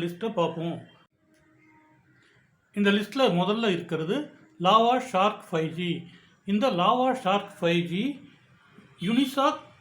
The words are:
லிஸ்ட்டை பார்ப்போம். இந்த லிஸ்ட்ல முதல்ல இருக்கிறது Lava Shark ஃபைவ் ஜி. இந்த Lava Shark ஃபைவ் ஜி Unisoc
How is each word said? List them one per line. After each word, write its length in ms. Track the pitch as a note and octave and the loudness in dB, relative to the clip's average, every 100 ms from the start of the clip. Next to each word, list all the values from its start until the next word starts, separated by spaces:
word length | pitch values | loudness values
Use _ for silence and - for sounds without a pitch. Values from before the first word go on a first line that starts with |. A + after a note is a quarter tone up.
லிஸ்ட்டை 260 | E3+ - A3 F3 | -2 -6 -4 0
பார்ப்போம். 380 | E3 E3 E3+ D#3 - - _ _ _ _ _ _ _ _ _ _ _ _ _ _ _ _ _ G3+ | -2 -2 -6 -8 -12 -20 _ _ _ _ _ _ _ _ _ _ _ _ _ _ _ _ _ 0
இந்த 120 | G3+ G#3 | 2 2
லிஸ்ட்ல 280 | G#3 C4+ B3 F3 | 0 0 2 2
முதல்ல 260 | F#3 A3 A3+ E3+ | 0 0 0 -2
இருக்கிறது 400 | - D#3+ D#3+ C4 D4 - - - F3+ | -4 -6 -4 -4 -6 -14 -20 -2 4
Lava 280 | A3 A#3 B3+ B3+ | 4 4 0 0
Shark 280 | F#3 G3+ G3 - | 0 0 -2 -6
ஃபைவ் 220 | D#3+ D#3+ E3 | -4 -4 -4
ஜி. 140 | F3 E3+ - - _ _ - | -4 -4 -10 -20 _ _ -4
இந்த 140 | G#3 C4 F3 | 0 0 2
Lava 280 | F#3+ B3 C4 - | 2 4 2 0
Shark 240 | F#3 G3+ G3 - | 0 0 -2 -2
ஃபைவ் 200 | E3+ F3 E3+ | 0 2 0
ஜி 120 | F3 C4 C#4+ - _ _ _ _ - - - F#3 | -4 -4 -8 -16 _ _ _ _ -20 -20 -8 -2
Unisoc 460 | A#3+ C4+ C#4 C#4+ D4+ - _ | 0 0 2 0 0 -8 _